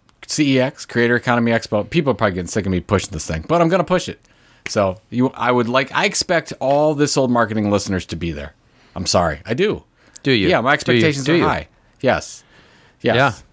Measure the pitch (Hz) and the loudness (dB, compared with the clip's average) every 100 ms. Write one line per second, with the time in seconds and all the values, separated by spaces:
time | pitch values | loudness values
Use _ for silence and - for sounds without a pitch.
0 | _ _ - - 143 131 131 - - 120 | _ _ -8 -2 2 2 0 -4 -6 0
1 | 120 120 127 120 117 117 - 107 101 170 | 2 2 2 0 2 0 0 -4 -2 -2
2 | 139 104 107 90 87 110 95 90 - 98 | 0 0 0 -2 -4 -4 -2 -2 0 -2
3 | - 85 - 80 - 170 165 185 170 180 | -2 -8 -6 -6 -2 2 2 2 0 -2
4 | - - _ _ _ _ - 110 95 92 | -4 -14 _ _ _ _ -6 0 0 -2
5 | - 120 127 - 120 123 117 127 135 139 | -6 0 0 0 0 2 2 0 0 0
6 | 196 - - 165 - - 131 143 151 143 | 0 -2 0 -2 -2 -6 0 2 2 2
7 | 139 147 127 120 107 110 104 101 - 92 | 0 0 0 2 0 0 0 0 0 -6
8 | - 82 85 73 69 _ _ _ _ - | -6 -8 -8 -8 -12 _ _ _ _ -10
9 | 90 95 82 73 - 123 208 80 - _ | 0 2 2 -2 -6 -2 -2 -2 -10 _
10 | _ - 143 120 98 156 120 147 - 120 | _ -6 0 2 4 2 2 0 2 2
11 | 156 139 131 165 143 95 - _ _ _ | 2 0 0 2 2 -2 -6 _ _ _
12 | 127 82 - - _ _ _ _ _ _ | 0 0 -2 -16 _ _ _ _ _ _
13 | 120 113 135 98 - | 0 4 2 0 -14